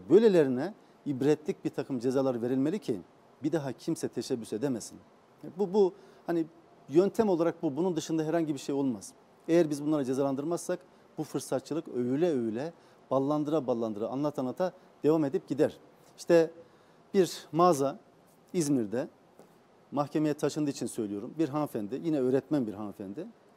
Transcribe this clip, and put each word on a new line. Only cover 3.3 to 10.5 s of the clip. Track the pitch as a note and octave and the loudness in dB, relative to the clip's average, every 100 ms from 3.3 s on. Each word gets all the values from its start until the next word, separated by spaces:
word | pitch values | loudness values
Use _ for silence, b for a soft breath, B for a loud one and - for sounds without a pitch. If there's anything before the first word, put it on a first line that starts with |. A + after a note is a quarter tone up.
| _ | _
bir | D3 | -4
daha | D#3+ C#3 | -2 -4
kimse | A2+ - D#3+ C3 | -6 -6 -4 -6
teşebbüs | - A2+ B2+ A2 | -6 -4 -6 -4
edemesin. | G#2+ C#3 A2+ - F#2 - _ _ _ D3+ D#3 | -4 -4 -4 -8 -16 -20 _ _ _ -14 -4
Bu, | G3 | 0
bu | G#3 F#3+ B B B - | 4 4 B B B -4
hani | E3+ D#3+ - - - - | -2 -2 -8 -20 -20 0
yöntem | D3 G3 F#3+ A3 | 4 4 4 2
olarak | E3+ E3+ D#3+ | 2 2 0
bu. | D#3+ C3+ | -2 0
Bunun | F#3 D#3+ | 0 -2
dışında | - D#3+ | -2 -2
herhangi | D#3 E3+ D#3 | 0 0 -2
bir | C#3 | -4
şey | - | -2
olmaz. | C#3 C3+ G#2+ - - - - - | 0 0 -2 -8 -20 -20 -14 2
Eğer | E3+ D#3 | 4 4
biz | C#3+ | 2
bunları | D3 D#3 | 0 0
cezalandırmazsak | B2+ C3 C#3 C3+ D3+ | 0 0 0 0 -2